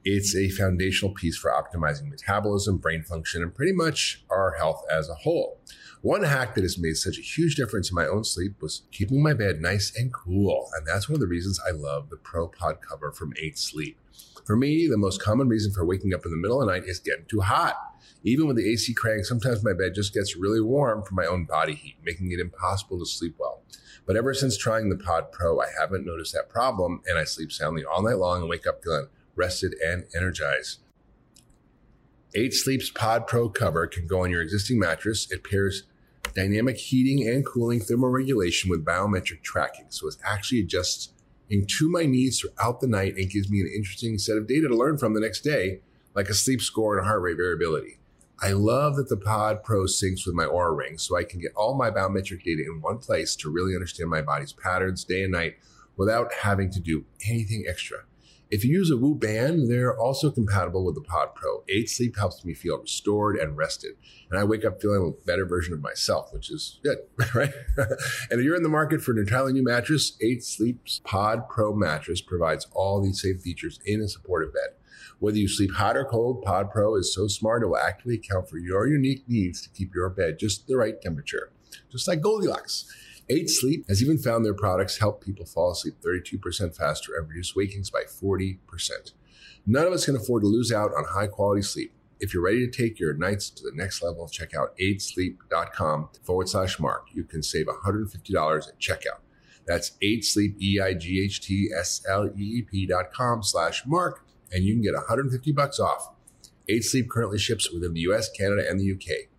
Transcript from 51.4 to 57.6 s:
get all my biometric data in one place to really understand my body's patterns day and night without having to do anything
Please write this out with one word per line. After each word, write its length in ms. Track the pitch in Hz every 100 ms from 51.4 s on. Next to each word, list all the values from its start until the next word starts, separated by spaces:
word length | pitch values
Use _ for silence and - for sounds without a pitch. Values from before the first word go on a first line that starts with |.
get 120 | 85 -
all 180 | 110
my 160 | 135 117
biometric 540 | 101 95 98 95 90
data 180 | 87 78
in 180 | 73 80
one 180 | 78 -
place 360 | - 90 82 -
to 140 | 76
really 240 | 85 95
understand 360 | 90 85 - 82
my 120 | 78
body's 300 | 73 71 71
patterns 500 | - 95 92 92 92
day 200 | - 92
and 100 | 95
night 240 | 90 82 - _ - - -
without 360 | 98 113 120 -
having 280 | 101 98 95
to 100 | 95
do 260 | 82 78 - _ 107
anything 380 | 117 104 110